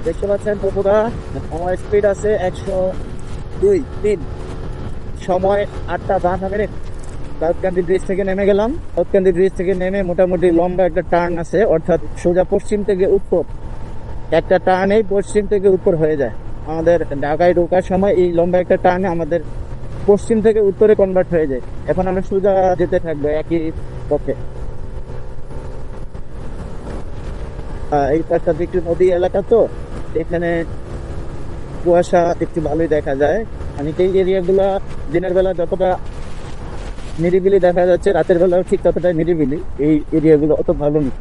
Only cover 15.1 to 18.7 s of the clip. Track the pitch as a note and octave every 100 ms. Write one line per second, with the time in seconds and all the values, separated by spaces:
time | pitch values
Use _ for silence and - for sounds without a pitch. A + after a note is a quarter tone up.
15.1 | G3 G3 G#3 G3 G3+ G3 F#3 G3+ E3 D#3
16.1 | D#3 A#2+ G#2+ - - - D#3+ E3 E3+ D#3
17.1 | C#3 C#3+ D#3 F3 F3 E3+ F3+ - F#3 G3+
18.1 | F3+ F3+ E3 F3 F3+ F3